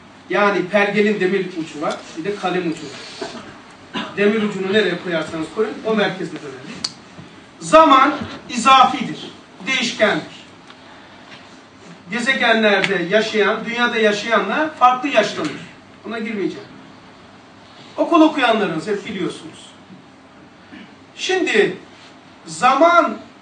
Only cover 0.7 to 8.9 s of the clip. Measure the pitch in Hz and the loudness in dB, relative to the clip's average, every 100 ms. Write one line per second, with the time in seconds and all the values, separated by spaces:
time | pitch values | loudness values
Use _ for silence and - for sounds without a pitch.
0.7 | 202 202 208 208 190 185 196 170 170 151 | 2 2 2 2 2 2 0 -2 -6 -10
1.7 | 147 180 - - - 175 202 185 180 170 | -6 -6 -6 -10 -8 -6 -4 -4 -2 -2
2.7 | - 143 - - - - - - - - | -6 -10 -16 -16 -12 -12 -12 -16 -20 -20
3.7 | - - - - 190 208 220 208 190 190 | -20 -12 -10 -8 0 2 2 0 -4 0
4.7 | 214 190 170 180 165 156 160 156 214 240 | 2 2 -2 -4 -4 -4 -6 -6 -4 -4
5.7 | 285 220 214 190 180 165 151 147 127 147 | -4 -2 0 0 -2 -8 -10 -14 -16 -16
6.7 | 240 - - - - - - - - 165 | -12 -12 -12 -20 -20 -20 -20 -20 -16 4
7.7 | 311 311 269 269 - - - - 247 269 | 6 8 8 4 0 -8 -12 -10 -2 4
8.7 | 277 - | 6 6